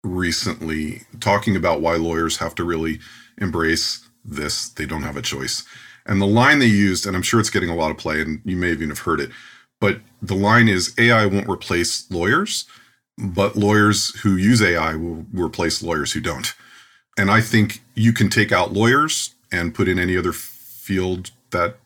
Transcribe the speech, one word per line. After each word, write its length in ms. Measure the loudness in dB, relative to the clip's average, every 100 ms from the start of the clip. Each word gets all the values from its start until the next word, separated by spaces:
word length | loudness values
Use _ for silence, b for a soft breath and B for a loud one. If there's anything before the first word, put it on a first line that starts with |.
recently 1000 | -6 -2 -2 -2 -4 -6 -6 -4 -6 -8 -16 -6
talking 360 | 0 0 2 0
about 240 | 2 0
why 160 | 0 0
lawyers 420 | 0 0 -2 -2
have 180 | -6 -4
to 80 |
really 360 | -4 -2 -4 -6 B B B -6
embrace 680 | -4 0 0 0 -2 -8 _ _ -12
this. 440 | -8 -6 -6 -8
They 160 | -8 -8
don't 180 | -6
have 120 | -6 -8
a 60 |
choice. 420 | -8 -8 -6 -8 -10 B B B -4
And 160 | 0
the 60 | 2
line 320 | 4 4 6
they 60 | 6
used, 400 | 6 4 2 -2
and 100 | -4
I'm 60 |
sure 180 | 2 2
it's 100 | 2
getting 200 | -2 -2
a 60 | -2
lot 160 | -2
of 60 | -4
play, 240 | -4 -2
and 200 | -4 -6
you 140 | -6 -2
may 140 | -2
even 180 | -2 -4
have 100 | -6
heard 220 | -4 -2
it, 80 | -4 B B B B _
but 200 | -2 -2 _ _
the 140 | -4 0
line 320 | 4 6 6
is, 260 | 4 -2 2
"A 140 | 4
I 140 | 4 4
won't 240 | 0 -2
replace 600 | -6 -2 -2 -2 -4 -6
lawyers, 540 | -2 0 0 -2 -6 -10 b b b _ -10
but 380 | -6 0 0 2
lawyers 540 | 4 6 4 2 -2 -2
who 140 | 0 2
use 260 | 4 4
A 140 | 4 2
I 200 | -2 -4
will 300 | -6 -8 -8
replace 500 | -4 -4 -2 -2 -2
lawyers 320 | -4 -4 -4
who 60 | -4
don't." 340 | -6 -6 -8 -10 b b b b b -2
And 140 | 4
I 80 | 4
think 420 | 4 2 2 -2 _
you 180 | 2 2
can 180 | 4 2
take 220 | 2 2
out 220 | 2 0
lawyers 600 | 2 2 4 0 -4 -8 _ _
and 240 | -4 -4 -2
put 120 | 0
in 120 | 2
any 180 | 0 0
other 160 | -2
field 1000 | -6 -12 -18 -20 -20 -6 -2 -2 -4 -10 _ _
that 260 | -4 -4 -4